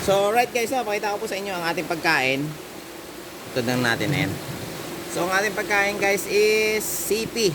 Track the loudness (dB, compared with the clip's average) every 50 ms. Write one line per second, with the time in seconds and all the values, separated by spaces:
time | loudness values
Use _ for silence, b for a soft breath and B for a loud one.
0 | 4 4 4 4 4 4 4 4 2 2 0 -2 0 0 0 -2 0 0 -2 -2
1 | 0 -2 -2 -2 -4 -4 -4 -4 -4 -4 -4 -2 -2 -2 -2 -2 -2 -2 -4 0
2 | 2 2 4 4 4 2 2 0 -2 -4 -6 -10 -12 -14 -14 -14 -14 -14 -14 -14
3 | -14 -14 -14 -14 -14 -14 -14 -12 -12 -4 -4 -2 0 0 0 2 2 2 2 2
4 | 0 0 0 0 0 -2 -2 -6 -8 -8 -8 -8 -8 -8 -8 -10 -8 -8 -10 -10
5 | -10 -6 -4 -2 0 2 2 2 2 0 -2 -2 -2 0 2 2 2 2 2 2
6 | 2 2 2 2 0 2 4 4 6 6 6 4 4 2 0 0 -2 -2 -4 -4
7 | 0 0 0 0 0 -2 0 2 2 2